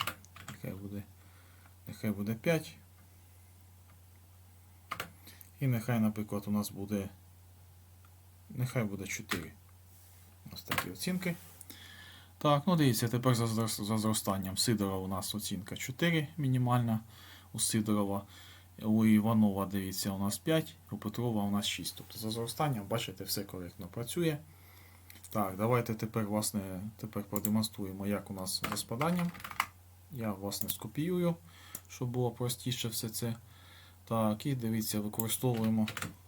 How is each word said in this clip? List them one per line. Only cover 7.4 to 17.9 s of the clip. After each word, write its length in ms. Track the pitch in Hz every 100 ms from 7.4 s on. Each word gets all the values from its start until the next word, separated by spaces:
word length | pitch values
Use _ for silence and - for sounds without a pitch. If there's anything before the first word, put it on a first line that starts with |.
| - - - - - - - - - - -
нехай 340 | 127 127 131
буде 220 | 107 98 95
чотири. 460 | - - 90 - - - - - - - - - - -
Ось 100 | -
такі 280 | - - -
оцінки. 460 | - 180 185 180 170 - - - - - - - - - -
Так, 240 | 151 143 190
ну 100 | 170
дивіться, 320 | 139 113 117
тепер 260 | 123 127
за 100 | 113
зрос-, 400 | 117 110 110 -
за 140 | 101 110
зростанням 600 | 107 110 - 98 92 98
Сидорова 400 | - 104 98 95
у 100 | 95
нас 260 | 95 95
оцінка 420 | 104 - 92 101 110
чотири 520 | - 123 170 165 139 -
мінімальна 640 | 135 127 123 123 117 110 - - - - -
у 60 | 113
Сидорова. 640 | - 113 107